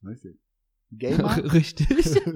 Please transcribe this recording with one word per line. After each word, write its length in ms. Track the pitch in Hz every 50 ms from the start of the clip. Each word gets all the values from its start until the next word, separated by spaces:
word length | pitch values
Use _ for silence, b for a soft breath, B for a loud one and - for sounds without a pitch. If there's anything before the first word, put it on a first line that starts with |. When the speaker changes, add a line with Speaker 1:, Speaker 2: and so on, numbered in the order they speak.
| -
Speaker 1:
Richtig. 320 | 95 113 - - 92 82 _ _ _ _ _ _ _ _ _ _ _ 110
Gamer? 440 | 107 127 123 147 175 202 208 214
Speaker 2:
<laughs> 160 | - - 147 147
Richtig. 540 | 165 156 - - - 151 - 269 311 - 160 156 202 - 170 160